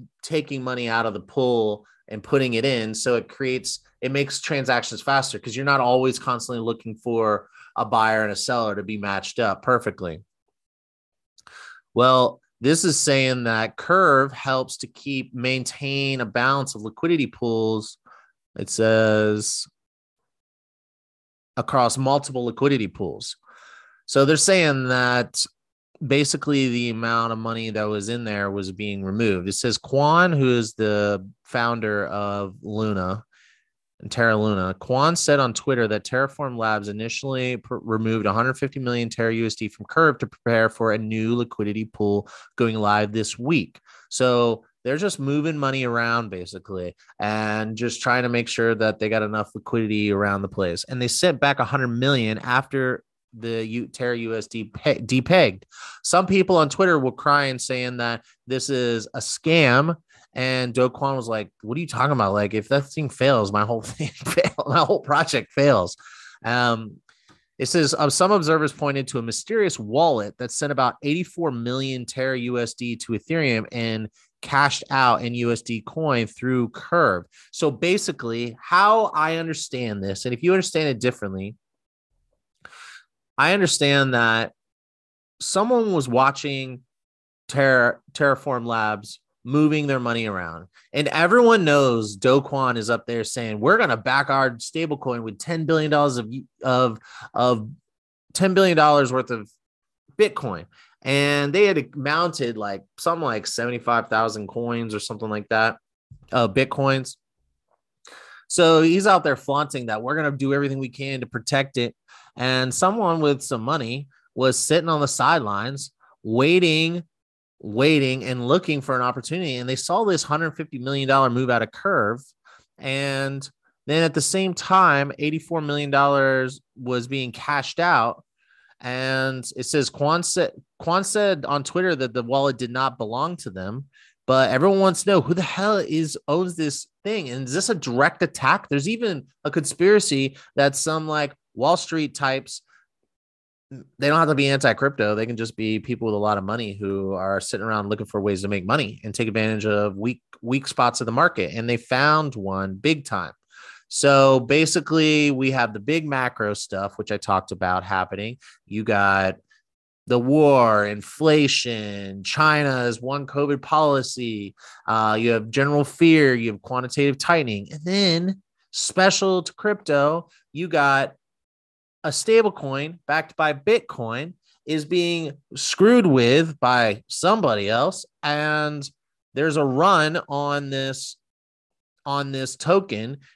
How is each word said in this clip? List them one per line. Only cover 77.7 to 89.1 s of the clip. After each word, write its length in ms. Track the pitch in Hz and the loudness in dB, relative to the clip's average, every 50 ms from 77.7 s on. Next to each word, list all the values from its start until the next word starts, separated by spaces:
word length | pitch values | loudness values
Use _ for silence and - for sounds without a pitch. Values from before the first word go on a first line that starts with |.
basically, 840 | 127 104 170 175 190 202 - - 147 - 110 117 113 117 120 120 117 - | 0 0 0 0 0 0 0 -4 -6 -6 -6 -6 -4 -4 -6 -6 -8 -12
how 440 | - - 170 180 202 208 220 226 214 - - | -6 0 2 4 6 6 6 4 2 0 0
I 220 | 156 156 160 165 165 | -2 -2 0 -2 -2
understand 640 | 165 165 156 160 - - - 123 123 113 104 101 95 | -4 -6 -6 -8 -8 -8 -8 -6 -6 -4 -4 -4 -4
this, 220 | 98 98 - - | -6 -6 -4 -4
and 100 | 127 123 | -6 -4
if 80 | 117 156 | -2 2
you 100 | 175 185 | 2 2
understand 340 | 190 175 - - 160 156 147 | 2 2 0 -2 -2 0 0
it 120 | 127 107 | -2 0
differently, 560 | 120 123 123 - 104 98 95 95 95 101 - _ _ _ _ _ _ _ _ _ _ _ _ _ _ _ _ _ _ _ _ _ - - - - - - - - _ _ _ _ _ _ _ - | -2 -2 -2 -2 -6 -8 -8 -8 -10 -10 -12 _ _ _ _ _ _ _ _ _ _ _ _ _ _ _ _ _ _ _ _ _ -20 -20 -20 -20 -20 -20 -20 -20 _ _ _ _ _ _ _ 0
I 140 | 139 160 190 | 2 2 4
understand 600 | 202 185 160 - - 147 143 139 139 135 131 127 | 4 2 2 0 2 2 4 4 4 2 2 2
that 380 | 117 117 113 113 113 113 - _ _ _ _ _ _ _ _ _ _ _ _ _ _ _ _ _ - | 2 2 2 2 2 0 -4 _ _ _ _ _ _ _ _ _ _ _ _ _ _ _ _ _ -12
someone 540 | - - - 190 214 240 254 233 226 214 185 | -8 -4 -2 0 0 2 2 2 2 2 0
was 140 | 160 131 123 | -2 -2 0
watching 760 | 117 127 131 139 139 - - 147 139 135 131 131 127 123 _ _ _ _ _ _ _ _ _ _ _ _ _ - | 2 2 2 2 2 -2 -6 -6 -6 -6 -8 -8 -12 -16 _ _ _ _ _ _ _ _ _ _ _ _ _ -6
Terra-, 540 | - 139 139 135 131 127 120 120 - - _ _ | 0 2 4 4 6 6 4 4 2 -2 _ _
Terraform 560 | - - 151 139 131 135 - 143 127 123 117 117 | -4 0 2 2 2 2 -2 -4 -4 -4 -4 -2
Labs 520 | 117 113 110 107 107 101 107 - | -2 -2 0 -2 -2 -4 -8 -14